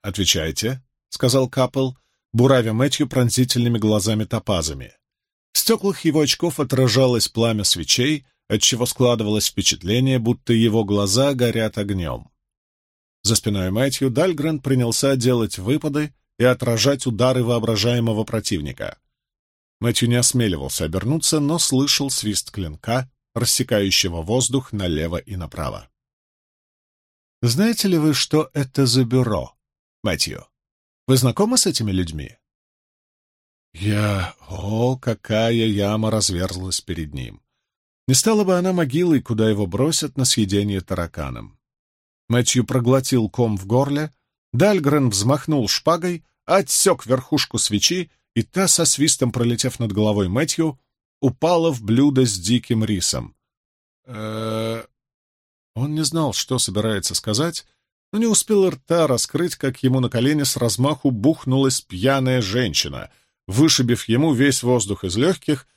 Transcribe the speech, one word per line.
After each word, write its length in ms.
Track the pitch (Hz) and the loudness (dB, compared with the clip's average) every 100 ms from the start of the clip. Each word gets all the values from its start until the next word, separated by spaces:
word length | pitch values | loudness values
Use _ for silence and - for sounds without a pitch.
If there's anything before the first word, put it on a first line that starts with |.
"Отвечайте", — 800 | 101 92 92 92 80 73 110 131 - _ _ | -8 -2 0 0 -2 -2 -4 -4 -8 _ _
сказал 400 | - 131 135 127 | -2 2 2 0
Капл, 440 | - 127 139 135 131 _ _ _ | 0 -2 0 -4 -4 _ _ _
буравя 420 | 113 131 135 113 | 2 4 4 2
Мэтью 340 | 110 139 - 139 | 0 0 0 -2
пронзительными 720 | 131 123 - 123 123 120 117 | 0 0 2 0 2 0 2
глазами-топазами. 1120 | 107 107 98 107 104 113 - 95 80 69 - _ _ _ _ _ _ | 2 2 0 -2 -2 -4 -2 -2 -2 -6 -14 _ _ _ _ _ _
В 60 | - | -2
стёклах 480 | - 220 196 - 165 | 0 0 -2 -2 0
его 140 | 147 | 2
очков 400 | 143 - 170 - | 0 0 -4 -2
отражалось 680 | 131 131 131 110 131 120 - | -2 2 2 4 4 2 0
пламя 360 | - 113 107 | 0 0 0
свечей, 640 | 98 - 80 - 131 156 - _ - | -2 -2 0 0 0 -2 -6 _ -4
отчего 380 | 107 - 113 120 | 0 0 0 -2
складывалось 640 | - 123 120 104 107 - | 2 2 2 0 0 -2
впечатление, 720 | - 92 - 85 117 131 131 | -2 -2 -2 0 0 2 0
будто 340 | 113 123 - | 0 -2 0
его 300 | 117 113 107 | 2 2 2
глаза 500 | 101 101 101 101 139 | 0 0 0 2 2
горят 460 | 135 120 110 110 - | 2 0 0 -4 -4
огнём. 500 | 101 95 82 60 - _ _ _ _ _ _ _ _ _ | -4 -4 -4 -8 -12 _ _ _ _ _ _ _ _ _
За 120 | - 113 | -2 -2
спиной 360 | - 101 92 | -2 -2 -2
Мэтью 400 | 104 139 139 135 | -2 -2 -2 -2
Дальгрен 480 | 120 180 160 151 156 | 0 0 0 -4 -4
принялся 560 | 135 127 117 113 139 135 | 0 0 0 0 0 2
делать 420 | 120 123 107 - | 2 2 0 -4
выпады 560 | 92 151 156 143 151 - _ - | -4 -2 -2 -4 -4 -8 _ 0
и 60 | |
отражать 640 | 123 127 123 117 139 143 - | 2 2 0 0 2 0 -2
удары 360 | 104 127 127 | 0 2 2
воображаемого 840 | 117 120 113 110 113 120 113 107 110 | 0 0 0 0 0 0 0 -2 -2
противника. 720 | 110 - 90 73 64 50 - _ _ _ _ _ _ _ _ | -4 -4 -4 -4 -8 -12 -12 _ _ _ _ _ _ _ _
Мэтью 280 | 117 113 117 | -2 0 2
не 100 | 120 | 2
осмеливался 680 | 120 127 113 82 67 - 78 | 2 2 0 -2 -6 -6 -4
обернуться, 540 | 90 104 156 - 156 | -4 -2 -2 0 0
но 180 | 143 165 | 0 0
слышал 540 | - 131 139 - 139 | 0 0 2 0 -2
свист 400 | - 104 98 - | -4 -4 -4 -6
клинка, 580 | - 87 76 - 120 131 _ _ | -8 -10 -8 -4 -4 -4 _ _
рассекающего 880 | - 123 - 127 107 98 - 95 85 | -4 -2 0 0 0 2 2 0 -4
воздух 500 | 80 123 127 131 127 | -2 -2 0 -2 -4
налево 460 | 107 90 76 82 85 | -4 -2 -2 -2 -6
и 180 | - 98 | -8 -10
направо. 520 | 82 - 71 50 - _ _ _ _ _ _ _ _ _ _ _ _ _ _ _ | -10 -8 -8 -8 -14 _ _ _ _ _ _ _ _ _ _ _ _ _ _ _
"Знаете 460 | 120 123 220 226 196 | -2 2 0 0 0
ли 100 | 175 | 2
вы, 160 | 151 | 2
что 380 | 143 - 151 151 | 0 0 0 0
это 320 | - 135 - 131 | -4 -4 0 2
за 180 | 123 | 2
бюро, 520 | 120 127 117 98 62 _ _ _ _ _ | 2 2 0 -2 -6 _ _ _ _ _
Мэтью? 420 | 104 82 - - - _ _ _ _ _ - | -4 -2 -4 -8 -16 _ _ _ _ _ 0
Вы 100 | 131 | 2
знакомы 400 | 127 113 214 254 | 2 2 0 2
с 80 | 202 | 0
этими 260 | 147 110 | -2 -2
людьми?" 460 | 92 87 78 64 - _ _ _ _ _ _ _ _ _ _ _ _ _ | -2 -2 -6 -12 -16 _ _ _ _ _ _ _ _ _ _ _ _ _
Я, 600 | 82 101 104 104 98 87 - - | -8 -2 0 0 -2 -4 -10 -14
о, 480 | 90 90 110 123 131 | -10 -6 -2 -2 -2
какая 540 | 131 113 - 110 113 | -4 -6 -2 0 2
яма 600 | 117 113 101 101 107 110 | 2 2 2 0 0 0
разверзлась 720 | 107 104 87 90 87 92 90 | 0 0 -2 -4 -6 -8 -8
перед 340 | - 85 78 71 | -6 -8 -8 -10
ним! 260 | 62 50 _ _ _ _ _ _ - | -12 -14 _ _ _ _ _ _ 0
Не 60 | |
стала 300 | 131 214 214 | 0 2 2
бы 140 | 190 180 | 2 2
она 160 | 180 | 2
могилой, 480 | 175 151 143 180 143 | 0 0 0 2 2
куда 280 | - 110 110 | 0 0 2
его 160 | 104 98 | 2 -2
бросят 520 | 101 139 160 147 - | -2 0 0 -4 -2
на 80 | 127 | 0
съедение 560 | - 101 101 101 98 | 2 2 0 0 -2
тараканам. 760 | 90 90 85 - 71 60 52 _ _ _ _ _ _ _ - | -4 -6 -6 -8 -10 -10 -14 _ _ _ _ _ _ _ -2
Мэтью 340 | 117 123 127 | 0 2 2
проглотил 640 | 120 131 117 135 131 127 110 | 0 0 4 2 2 0 0
ком 300 | - 117 101 | 0 -2 -2
в 80 | 98 | 0
горле, 480 | 120 139 143 151 - _ _ _ | 0 2 -2 -4 -10 _ _ _
Дальгрен 560 | 117 196 196 139 147 131 | 0 2 2 2 2 2
взмахнул 580 | 98 107 147 - 151 107 | 2 0 0 0 0 0
шпагой, 560 | - - 170 175 170 - _ - | 0 0 0 -2 -6 -10 _ 0
отсёк 600 | 185 - - 196 170 - | 0 2 0 2 0 0
верхушку 500 | 127 - 147 - 113 | -2 0 -2 -2 -2
свечи, 540 | - 104 - 180 170 _ _ - | -2 0 0 0 -6 _ _ -4
и 80 | |
та, 240 | 110 180 190 | -4 -2 0
со 180 | - 165 | 2 0
свистом 460 | - 151 - 123 | 2 0 2 0
пролетев 480 | 123 117 117 131 - | 0 -2 0 -4 -4
над 140 | 117 | -4
головой 340 | 101 107 104 95 | 0 2 2 0
Мэтью, 520 | 107 160 - 160 139 _ _ _ _ | 0 -2 0 -2 -4 _ _ _ _
упала 500 | 139 131 160 175 165 | -2 0 2 2 2
в 100 | 131 | -2
блюдо 420 | 107 117 143 131 123 | 0 4 4 4 2
с 120 | 95 | 0
диким 480 | 87 120 - 113 110 | 0 0 0 0 0
рисом. 500 | 101 - 64 62 _ _ _ _ _ _ _ - | 0 -2 -4 -8 _ _ _ _ _ _ _ -18
Э, 800 | 110 110 110 110 110 113 113 110 _ _ _ _ _ _ _ _ - | -12 -10 -6 -6 -4 -4 -6 -10 _ _ _ _ _ _ _ _ -6
он 200 | 143 151 | -4 -2
не 80 | |
знал, 300 | 151 165 147 | -2 0 -2
что 260 | 101 - 127 | -2 -2 -2
собирается 560 | - 98 110 104 - - | -2 -2 -2 -2 -4 -4
сказать, 500 | - 107 165 165 - _ _ _ _ | -2 -2 -2 -6 -12 _ _ _ _
но 80 | 208 | -2
не 60 | 233 | 0
успел 440 | 208 - 208 185 | 0 2 2 2
рта 380 | 147 - 170 156 | 0 -2 0 2
раскрыть, 480 | 120 - - 175 - | 0 -2 -2 -4 -4
как 280 | 139 - | -6 -2
ему 160 | 131 131 | 0 2
на 100 | 120 | 0
колени 340 | 120 127 151 | 0 0 2
с 140 | 139 - | 0 0
размаху 540 | 117 110 135 156 143 | -2 0 0 0 0
бухнулась 720 | 120 117 160 - 131 135 127 | 2 2 2 0 2 2 0
пьяная 600 | - 90 120 135 131 127 | -6 -2 0 2 2 0
женщина, 680 | 101 113 117 76 73 67 - _ _ _ - | 0 0 0 0 -4 -6 -14 _ _ _ -4
вышибив 640 | 98 160 - 123 120 - | 4 4 4 2 0 0
ему 240 | 117 160 | 2 2
весь 300 | 123 139 131 | 4 2 2
воздух 400 | 123 123 98 98 | 2 0 0 -4
из 120 | 95 95 | -4 0
лёгких 520 | 151 185 - 143 - | 0 0 -2 -4 -6